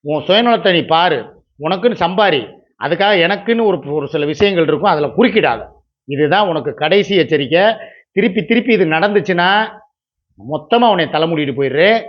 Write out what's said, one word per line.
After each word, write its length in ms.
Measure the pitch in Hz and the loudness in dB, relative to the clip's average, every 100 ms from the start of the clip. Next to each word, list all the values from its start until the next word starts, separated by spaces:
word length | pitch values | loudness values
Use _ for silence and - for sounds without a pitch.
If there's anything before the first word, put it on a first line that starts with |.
| 143 | -4
உன் 200 | 151 143 | -4 0
சுயநலத்தை 480 | 202 240 220 196 | 2 2 2 2
நீ 80 | 170 135 | 0 2
பாரு, 340 | 160 180 139 104 - _ _ | 2 2 -2 -6 -20 _ _
உனக்குன்னு 440 | 151 185 240 190 | -6 -2 -2 0
சம்பாரி, 380 | 175 190 202 147 104 - _ _ | -2 2 2 0 -4 -18 _ _
அதுக்காக 340 | 135 175 196 202 | -6 0 2 2
எனக்குன்னு 500 | 165 202 202 233 220 | 0 -2 -2 0 0
ஒரு, 80 | 175 139 | -2 -4
ஒரு 160 | 151 147 | -6 -4
சில 180 | 156 147 | -4 -4
விஷயங்கள் 420 | 151 202 180 151 | 0 0 2 0
இருக்கும், 260 | 151 196 | 0 0
அதுல 160 | 156 147 | 0 -2
குறுக்கிடாத. 520 | 151 240 202 147 113 - _ _ _ - | 2 2 2 0 -2 -8 _ _ _ -10
இதுதான் 420 | 139 151 185 202 | -2 0 2 0
உனக்கு 220 | 156 123 - | -2 -6 -6
கடைசி 380 | 151 196 190 190 | 0 0 2 0
எச்சரிக்கை. 480 | 151 151 135 165 208 220 - - _ | 0 -2 0 2 2 -2 -12 -20 _
திருப்பி 300 | 190 220 190 | -2 0 -2
திருப்பி 280 | 156 233 247 | 0 0 2
இது 120 | 220 175 | 0 2
நடந்துச்சுன்னா 600 | 160 202 208 143 175 180 202 220 - _ _ _ _ _ _ | 0 2 0 0 0 2 0 -2 -10 _ _ _ _ _ _
மொத்தமா 480 | 110 151 147 233 240 | -10 -10 0 2 4
உன்னை 180 | 185 156 | 2 0
தலைமுடிட்டு 460 | 151 160 160 143 135 | -2 -2 -2 -2 -2
போயிடுறேன். 440 | 135 135 190 226 | -2 2 2 2